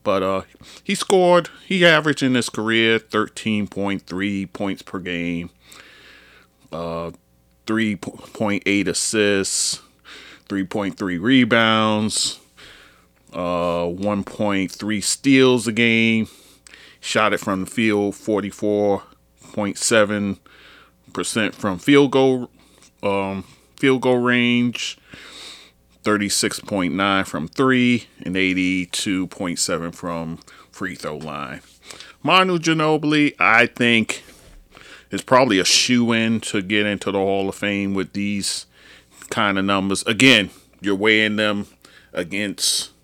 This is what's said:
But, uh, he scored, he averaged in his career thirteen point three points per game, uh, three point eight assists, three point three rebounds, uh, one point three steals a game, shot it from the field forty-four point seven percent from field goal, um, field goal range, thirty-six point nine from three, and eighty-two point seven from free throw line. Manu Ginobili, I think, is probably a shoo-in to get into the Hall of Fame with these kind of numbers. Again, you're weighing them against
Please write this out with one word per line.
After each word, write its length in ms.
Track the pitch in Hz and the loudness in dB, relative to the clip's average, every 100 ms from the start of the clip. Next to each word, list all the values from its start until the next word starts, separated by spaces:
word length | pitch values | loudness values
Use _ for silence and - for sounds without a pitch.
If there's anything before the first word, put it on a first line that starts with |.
But, 200 | 107 98 | 0 -2
uh, 200 | 95 95 - _ - - | -2 -4 -8 _ -20 -16
he 120 | - 196 | -8 -6
scored, 540 | - 392 175 175 165 - - | 2 4 6 4 2 -18 -6
he 200 | 185 170 | 2 4
averaged 380 | 156 151 135 | 4 2 0
in 120 | 131 127 | 0 0
his 140 | - | -2
career 500 | - 110 113 113 113 | -4 0 2 4 2
thirteen 680 | - 107 - - 113 107 98 | 0 -2 -2 -6 -4 -2 -4
point 380 | - 101 95 - | -6 -4 -6 -6
three 400 | 90 101 98 95 | -4 -4 -4 -6
points 360 | - 101 92 | -6 -6 -6
per 180 | - 98 | -10 -10
game, 500 | 90 87 85 85 87 _ _ - - - - - - - _ _ _ | -8 -6 -4 -6 -8 _ _ -20 -20 -20 -20 -20 -20 -20 _ _ _
uh, 380 | 80 82 82 85 82 _ _ _ _ - | -10 -8 -8 -10 -14 _ _ _ _ -4
three 300 | 110 110 98 | -2 0 -4
point 680 | - - - - 107 101 - | -10 -16 -20 -4 -2 -2 0
eight 240 | 101 92 | 0 0
assists, 920 | - - 110 104 98 95 - - - _ _ - - - - _ | -2 -2 2 2 2 0 -2 -4 -6 _ _ -20 -20 -20 -20 _
three 160 | 98 92 | -6 -4
point 320 | 110 98 - | -4 -4 -4
three 200 | 101 87 | -4 -2
rebounds, 1200 | 107 131 120 117 113 110 110 107 107 - - - _ _ - - - _ _ _ _ | 2 4 6 4 4 4 2 0 -2 -2 -4 -8 _ _ -20 -20 -20 _ _ _ _
uh, 540 | - 90 87 87 87 87 | -8 -4 -2 -2 -2 -4
one 400 | 90 101 101 - | -4 -2 -4 -6
point 480 | - 104 98 92 | -4 -2 0 -2
three 260 | - 104 104 | -6 -6 -4
steals 680 | - - 139 135 131 127 113 | -4 -2 2 6 6 4 0
a 40 | |
game, 560 | 110 117 113 113 113 107 - - _ - - - _ | 2 2 4 2 0 -2 -10 -20 _ -20 -20 -20 _
shot 320 | - 117 107 | -4 2 2
it 80 | 101 | 0
from 240 | - 95 | -2 -4
the 80 | 92 | -4
field 420 | - 110 104 101 | -2 0 2 0
forty-four 880 | 98 - 104 101 - 104 104 104 95 - _ _ _ - | -4 -2 -2 -2 -6 -2 0 0 0 -4 _ _ _ -12
point 240 | - 101 - | -6 -6 -4
seven 600 | - 117 104 104 101 98 _ - - - _ _ _ | 2 2 2 0 -2 -6 _ -20 -20 -20 _ _ _
percent 420 | - 90 117 104 - | -8 -4 -2 -2 -2
from 240 | 107 90 | -4 -2
field 320 | - 143 143 | 4 6 6
goal, 380 | 135 135 127 120 _ _ _ _ _ | 4 2 2 -6 _ _ _ _ _
um, 440 | 101 98 98 98 92 - _ - | -2 -2 -2 -6 -10 -20 _ -2
field 240 | 139 131 | 0 2
goal 160 | 127 123 | 2 2
range, 800 | 123 123 120 120 120 113 - - _ - - - - - - _ _ _ | 2 2 2 0 0 -4 -10 -12 _ -20 -20 -20 -20 -20 -20 _ _ _
thirty-six 560 | 110 104 101 - 107 - | -2 0 0 -2 -2 -4
point 340 | - 101 90 | -6 -2 -2
nine 300 | 87 98 98 | 0 0 0
from 240 | 95 78 78 | -2 -6 -6
three, 600 | - 131 127 123 120 - _ | -2 2 2 2 0 -4 _
and 140 | - 92 | -6 -2
eighty-two 920 | 92 92 90 92 87 - 107 92 90 | 0 0 0 -2 -4 -6 -4 -4 -4
point 300 | - 92 82 | -8 -8 -6
seven 340 | - 85 85 | -4 -4 -6
from 460 | - 87 85 82 82 - - - | -10 -8 -8 -8 -12 -18 -20 -20
free 260 | - 95 71 | -12 -12 -10
throw 200 | 78 76 | -10 -10
line. 460 | 78 73 65 69 - _ - - - - | -12 -12 -12 -14 -18 _ -20 -20 -20 -8
Manu 360 | 143 185 185 175 | 2 4 4 0
Ginobili, 800 | 165 160 156 156 147 151 147 - | 0 0 2 0 2 2 0 2
I 280 | 90 113 120 | 4 6 4
think, 560 | - 120 117 107 - - - - - _ - - - _ | 2 2 2 0 -6 -12 -20 -20 -20 _ -20 -20 -20 _
is 100 | 98 | -10
probably 380 | - 127 131 95 | 2 4 6 4
a 60 | 87 | 4
shoo-in 760 | - - 123 117 113 113 113 | 2 2 2 2 2 0 -2
to 200 | - 107 | -2 -6
get 240 | 92 107 104 | -2 0 0
into 240 | 98 - | -2 -2
the 80 | 98 | 0
Hall 280 | 95 98 98 | 0 0 -2
of 80 | - | -4
Fame 380 | 101 101 98 | -4 -2 -2
with 180 | 95 87 | -4 -4
these 540 | 104 101 101 - - - _ - - _ - - | -6 -6 -4 -6 -8 -12 _ -20 -20 _ -20 -8
kind 280 | - 104 98 | -2 0 0
of 60 | |
numbers. 400 | 98 98 95 95 | 0 0 0 -2
Again, 460 | - 110 131 117 92 - _ _ | -2 2 6 6 2 -8 _ _
you're 140 | 98 98 | -4 0
weighing 420 | 107 110 107 104 | 2 2 2 0
them 300 | 107 101 101 _ - - _ | -2 -2 -8 _ -20 -20 _
against 800 | - 87 98 104 87 - - - _ | -8 -6 -6 -6 -4 -4 -4 -8 _